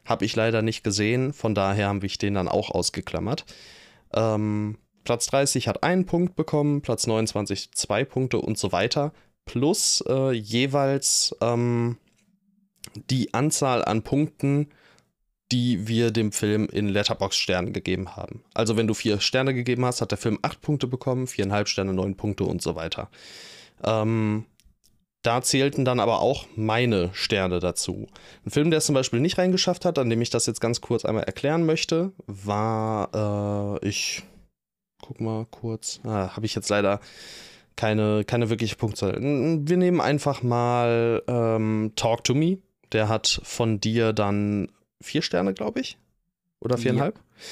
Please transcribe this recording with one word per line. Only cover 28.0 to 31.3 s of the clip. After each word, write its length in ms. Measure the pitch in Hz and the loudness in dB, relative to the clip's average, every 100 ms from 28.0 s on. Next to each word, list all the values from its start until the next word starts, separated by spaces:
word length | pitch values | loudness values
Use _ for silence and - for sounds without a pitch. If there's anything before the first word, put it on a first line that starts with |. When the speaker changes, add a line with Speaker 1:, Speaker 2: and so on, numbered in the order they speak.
| 110 - - - - | -10 -16 -20 -14 -4
Speaker 1:
Ein 60 | |
Film, 180 | 143 156 | 2 4
der 60 | 156 | 4
es 60 | - | 2
zum 100 | 139 | 2
Beispiel 240 | 131 117 | 2 2
nicht 180 | 160 185 | 2 2
reingeschafft 480 | 185 185 185 180 180 | 2 2 0 0 0
hat, 140 | 165 | 0
an 100 | 120 | 2
dem 120 | 113 | 2
ich 80 | 117 | 0
das 160 | 117 - | 0 -2
jetzt 160 | 107 | 0
ganz 200 | 113 120 | -2 -2
kurz 240 | - 117 - | -2 -2 0
einmal 180 | 110 | -2
erklären 420 | - | -2